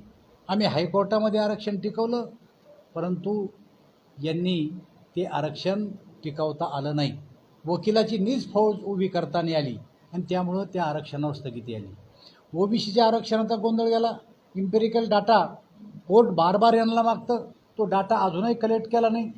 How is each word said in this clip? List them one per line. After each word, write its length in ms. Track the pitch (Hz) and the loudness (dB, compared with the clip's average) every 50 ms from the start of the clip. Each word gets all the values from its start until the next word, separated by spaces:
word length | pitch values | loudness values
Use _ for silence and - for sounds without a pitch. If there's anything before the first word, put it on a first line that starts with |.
| - - - _ _ _ _ _ _ - | -18 -20 -20 _ _ _ _ _ _ -2
आम्ही 200 | 190 208 208 175 | 0 0 2 2
हायकोर्टामध्ये 720 | 120 147 175 165 175 196 196 185 220 214 214 220 202 214 | 2 0 0 2 2 2 2 2 2 2 2 2 2 2
आरक्षण 400 | 214 208 214 202 - 214 202 185 | 0 0 -2 -4 -4 -4 -4 -4
टिकवलं, 460 | - 208 - 214 226 233 240 240 226 196 - - - - _ _ _ - - - - _ - | -4 -4 -2 -2 -2 -2 -2 -2 -4 -6 -12 -18 -20 -20 _ _ _ -20 -20 -20 -20 _ -8
परंतु 520 | 165 165 180 185 175 180 196 208 214 196 190 - - - _ _ _ _ _ _ _ _ _ _ - 139 | -6 -4 -4 -4 -4 -4 -4 -2 -2 -4 -6 -8 -14 -20 _ _ _ _ _ _ _ _ _ _ -8 -4
यांनी 460 | 160 160 170 175 185 185 170 151 156 175 180 - - _ - _ _ - | -4 -2 0 0 0 0 0 -2 -4 -6 -10 -16 -18 _ -20 _ _ -6
ते 100 | 170 185 | -6 -4
आरक्षण 600 | - 151 147 147 156 147 - - 180 196 208 214 202 - - - - - - - | -2 -2 -2 -2 -4 -4 -4 -4 -2 -2 -2 -4 -6 -8 -12 -18 -20 -18 -12 -10
टिकवता 540 | 156 143 156 156 156 147 147 170 156 143 139 | -10 -6 -4 -4 -4 -2 -4 -6 -6 -4 -4
आलं 180 | 139 147 147 | -4 -2 -2
नाही. 220 | 151 143 131 - - - - - - _ _ _ _ - | -2 -2 -2 -4 -8 -14 -18 -20 -20 _ _ _ _ -6
वकिलाची 520 | 156 175 170 - 214 214 220 214 220 226 208 | -4 -4 -2 0 2 2 2 2 2 0 0
नीज 360 | 190 220 269 254 - - - | 0 0 0 -2 -4 0 2
फौज 220 | 202 214 214 208 - - | 2 4 2 2 -2 -4
उभी 240 | 202 202 180 190 185 | -4 -2 0 0 0
करताना 500 | - 175 170 147 147 175 165 165 160 156 | 0 -2 -2 -2 -2 -2 0 0 0 0
आली 200 | 143 131 113 110 - - _ _ _ _ - | 0 -2 -4 -8 -12 -18 _ _ _ _ -8
आणि 100 | 180 160 - | -8 -4 -2
त्यामुळं 340 | 180 180 180 175 180 190 196 190 - | -2 -2 0 0 -2 -2 -4 -4 -4
त्या 100 | 185 170 | -2 -2
आरक्षणावर 500 | 156 151 151 147 - 143 143 147 151 139 | -2 -2 -4 -6 -8 -6 -4 -4 -4 -4
स्थगिती 420 | - - 127 117 117 110 120 113 | -6 -8 -10 -10 -10 -10 -10 -10
आली. 120 | 110 95 95 - - - - _ _ - - - _ _ _ - | -10 -10 -12 -16 -20 -20 -20 _ _ -20 -20 -20 _ _ _ -2
ओबीसीच्या 520 | 160 196 202 226 214 - 208 190 233 233 220 | 0 0 2 0 0 -2 0 2 4 4 4
आरक्षणाचा 480 | 233 226 - - 220 220 226 220 233 | 4 2 0 0 0 0 0 0 -2
गोंधळ 300 | 214 190 226 226 226 233 | -2 0 0 0 0 2
गेला, 260 | 226 226 226 226 226 226 - - - - _ _ _ - | 2 2 2 0 0 -2 -6 -12 -20 -20 _ _ _ -6
इम्पेरिकल 480 | 185 190 190 185 220 220 226 226 180 175 | -6 -2 0 0 2 2 2 2 0 0
डेटा 520 | 190 208 202 202 214 226 202 165 151 - - - _ _ - - - - - - - | 2 2 2 4 4 4 4 4 2 -4 -12 -20 _ _ -20 -20 -20 -20 -12 -2 4
कोर्ट 220 | 185 226 233 196 | 6 6 6 6
बार 280 | 185 160 165 175 185 208 | 4 2 4 4 4 6
बार 160 | 220 233 226 | 6 6 6
यांना 280 | 226 226 226 226 233 | 4 4 2 2 2
मागतं, 440 | 226 233 226 - - - 240 226 - - - _ _ _ _ - | 2 2 0 0 -2 -2 -4 -4 -4 -8 -16 _ _ _ _ -2
तो 60 | 214 | -2
डेटा 340 | 180 185 196 196 196 226 208 | 0 0 0 0 2 0 2
अजूनही 360 | 190 185 160 175 208 240 233 | 2 0 0 0 0 0 0
कलेक्ट 380 | 233 - 220 220 220 - - | 0 0 0 0 0 0 0
केला 180 | 233 233 233 226 | 2 2 2 2
नाही. 220 | 226 233 226 220 - | 2 0 -2 -6 -8